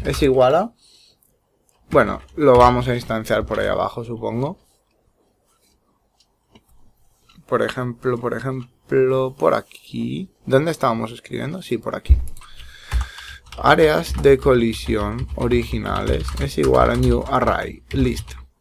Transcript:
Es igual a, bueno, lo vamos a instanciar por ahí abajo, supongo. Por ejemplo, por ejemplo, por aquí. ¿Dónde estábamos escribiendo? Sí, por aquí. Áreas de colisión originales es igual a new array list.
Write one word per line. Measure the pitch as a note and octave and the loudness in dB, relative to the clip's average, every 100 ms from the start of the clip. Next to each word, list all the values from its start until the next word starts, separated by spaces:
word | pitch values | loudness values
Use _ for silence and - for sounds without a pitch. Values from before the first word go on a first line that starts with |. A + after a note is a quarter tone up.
Es | A#2 C#3 | -6 0
igual | C#3+ C3 B2+ D#3+ | 2 4 4 4
a, | A3+ - _ _ _ _ _ _ _ _ _ _ _ | 0 -6 _ _ _ _ _ _ _ _ _ _ _
bueno, | D3 G#2 G2 - - | 2 2 -2 -10 0
lo | C#3+ B2 | 4 8
vamos | B2 B2 B2 | 8 6 0
a | A#2+ | -4
instanciar | - A2+ A2 A2 A2 | -4 -6 0 -2 0
por | G#2 | -2
ahí | G2+ | -2
abajo, | G2 G2+ - | -2 -4 -6
supongo. | A#2 A#2 A2 A2+ C#3 F#3 _ _ _ _ _ _ _ _ _ _ _ _ _ _ _ _ _ _ _ _ _ _ - _ _ _ _ - - | -10 -8 -6 -4 -4 -8 _ _ _ _ _ _ _ _ _ _ _ _ _ _ _ _ _ _ _ _ _ _ -20 _ _ _ _ -20 -6
Por | B2 | -2
ejemplo, | A2+ - B2+ A#2 C3 B2 | -2 -4 -8 -6 -4 -2
por | A#2+ | -4
ejemplo, | A2+ B2+ C3 B2+ _ _ C3+ C3 C3 C3 C3+ | -6 -6 -8 -12 _ _ 0 2 2 -2 0
por | D#3 | 0
aquí. | A#2 - - - A#2+ A#2 C#3+ F#3 _ - | 0 -4 -16 -14 -8 -6 -8 -10 _ 0
¿Dónde | C3+ D#3+ | 2 2
estábamos | D#3 C3 A2+ A2+ | -2 -2 -2 -6
escribiendo? | A#2+ - A#2 A#2+ F#3 | -12 -12 -8 -8 -10
Sí, | - A2+ | -6 -6
por | - - | -6 -10
aquí. | - - - - - - - - - - - - - - - - | 2 2 2 -10 -14 -20 -20 -20 -6 -4 -4 -10 -20 -20 -18 -2
Áreas | - D#3 D#3 D#3+ E3 - | 2 4 4 2 -2 2
de | C#3 C3+ | 4 4
colisión | C#3+ B2+ A#2 G#2+ - A2 G#2 A2+ C3 - | 4 2 2 -2 -4 -2 -2 -6 -8 -4
originales | A#2+ A#2+ A#2 A2+ G2+ F#2+ G#2 C#3 - - | 0 0 -2 -6 -4 -4 -2 -2 -2 -6
es | C#3 - | -6 0
igual | D3+ C3 - | 2 4 2
a | A#2+ | 2
new | B2+ A#2+ - | 2 0 0
array | B2+ A2+ G2 - - _ | -2 0 -2 -4 -12 _
list. | C#3 B2+ A2+ - - - _ | -2 -2 -2 -8 -16 -20 _